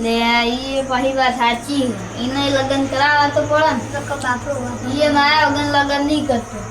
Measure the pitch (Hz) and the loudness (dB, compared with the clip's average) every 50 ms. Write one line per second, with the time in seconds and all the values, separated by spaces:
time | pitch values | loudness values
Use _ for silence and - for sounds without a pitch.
0 | 226 226 226 233 233 233 233 240 233 233 247 254 269 269 269 269 262 254 262 254 | -2 0 0 2 2 2 2 2 0 0 -2 -4 -4 -4 -4 -4 -2 -2 -2 0
1 | 269 269 269 269 262 254 240 254 247 233 240 233 - - 285 285 254 247 214 190 | 0 0 0 2 0 0 0 0 0 0 0 -2 -4 -4 -2 0 0 0 -2 -4
2 | - - - - 240 254 269 277 277 277 277 269 262 262 277 277 269 269 269 262 | -8 -10 -8 -6 -6 -4 -2 -2 0 0 0 0 0 0 0 0 -2 -2 0 0
3 | 285 294 294 294 285 285 285 302 302 294 294 302 311 320 269 240 202 - - 277 | 2 2 4 4 2 2 2 0 0 2 2 2 4 2 2 0 -4 -6 -6 -6
4 | 285 - 294 269 - 254 247 247 - 285 285 262 247 247 240 220 220 247 269 294 | -6 -6 -6 -4 -2 -2 -4 -2 -2 -4 -4 -4 -4 -6 -6 -6 -6 -4 0 2
5 | 302 294 285 285 285 294 302 311 302 285 285 294 294 294 285 285 277 277 285 285 | 2 4 4 4 4 4 4 4 4 4 2 0 0 0 2 2 2 2 0 0
6 | 285 294 302 302 254 - 254 226 220 - - 208 - - | 2 2 0 0 2 0 0 0 -2 -4 -10 -10 -10 -10